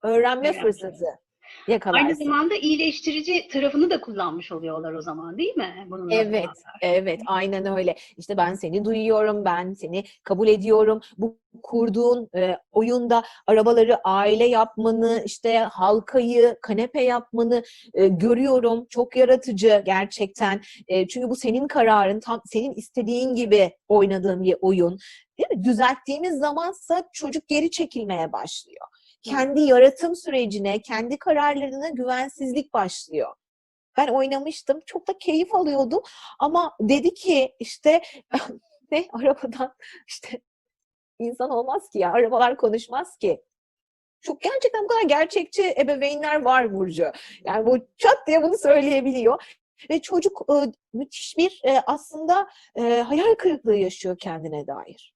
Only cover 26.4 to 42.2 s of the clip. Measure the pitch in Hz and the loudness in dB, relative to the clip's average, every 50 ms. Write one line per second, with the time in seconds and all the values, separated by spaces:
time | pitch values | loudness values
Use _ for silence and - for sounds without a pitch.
26.4 | 277 294 285 302 339 349 392 - - - 330 359 349 _ _ - 311 285 269 311 | -2 -2 -2 -4 -6 -6 -8 -10 -4 -2 -2 -2 -2 _ _ -10 -10 -8 -8 -8
27.4 | - _ 294 294 311 330 339 - 339 - - 277 226 202 190 170 165 165 - - | -6 _ -2 -2 -2 -2 -2 -4 -6 -6 -6 -8 -6 -4 -4 -4 -4 -6 -6 -8
28.4 | - - - - - _ - - - - _ _ _ _ _ _ _ 220 247 277 | -10 -10 -12 -14 -16 _ -20 -20 -20 -20 _ _ _ _ _ _ _ -6 -2 -2
29.4 | 262 269 285 285 302 285 254 247 254 269 269 - - 339 349 349 - 339 285 262 | -2 0 2 2 4 6 8 8 8 8 6 4 -4 -4 -4 -4 -8 -4 -2 -2
30.4 | 247 214 196 208 196 196 202 214 214 - 254 220 226 240 269 285 - 370 320 294 | -2 -2 -4 -4 -4 -4 -4 -4 -6 -6 -8 -8 -6 -6 -8 -8 -2 0 0 2
31.4 | 285 294 294 277 277 277 262 277 285 330 311 247 247 247 254 254 262 269 - - | 2 0 0 -2 -6 -8 -8 -8 -8 -8 -8 -6 -6 -4 -4 -4 -6 -8 -8 -8
32.4 | 285 262 247 202 - _ _ 233 196 185 - - - - - 151 123 - - _ | -8 -4 -4 -4 -6 _ _ -2 -2 -2 -6 -12 -14 -8 -6 -6 -6 -6 -8 _
33.4 | _ _ _ _ _ _ _ _ _ _ _ - 294 285 233 269 269 269 277 269 | _ _ _ _ _ _ _ _ _ _ _ -2 0 0 2 0 0 0 -2 -6
34.4 | 277 311 311 - - - 277 311 - - - 381 - - 381 381 - - 311 320 | -6 -8 -12 -12 -4 -4 -4 -4 -4 -12 -12 -10 -8 -8 -10 -6 -4 -2 0 0
35.4 | 359 359 453 381 359 302 285 269 269 233 269 392 - - - - - - - _ | 0 0 0 0 0 0 0 0 0 0 -2 -4 -4 -6 -20 -20 -20 -20 -8 _
36.4 | - 294 320 339 349 311 - _ 220 208 269 285 240 349 - - - 370 330 277 | -2 0 0 0 -2 -2 -4 _ 0 2 2 2 2 0 -2 -2 -2 2 2 2
37.4 | 262 262 _ _ 233 - - - _ 294 311 339 330 - - 269 _ _ - 170 | 2 0 _ _ -14 -14 -14 -2 _ 2 2 2 0 -2 -20 -20 _ _ -6 -6
38.4 | - - - - _ _ _ _ _ _ - 302 359 - - 233 247 285 269 269 | -6 -6 -16 -20 _ _ _ _ _ _ -4 -4 -4 -4 -10 -2 0 0 0 0
39.4 | - 247 226 254 262 269 _ _ - - - - _ _ - - - - - 247 | -4 -12 -8 -8 -8 -8 _ _ -20 -20 -20 -20 _ _ -20 -18 -16 -16 -16 -16
40.4 | _ _ _ _ _ _ _ _ _ _ _ _ _ _ _ _ 226 233 247 - | _ _ _ _ _ _ _ _ _ _ _ _ _ _ _ _ -8 -8 -6 -6
41.4 | 247 254 269 226 240 262 262 392 392 - _ 208 185 175 175 233 | -6 -4 -2 -4 -2 -2 -4 -6 -6 -8 _ -2 -2 0 2 2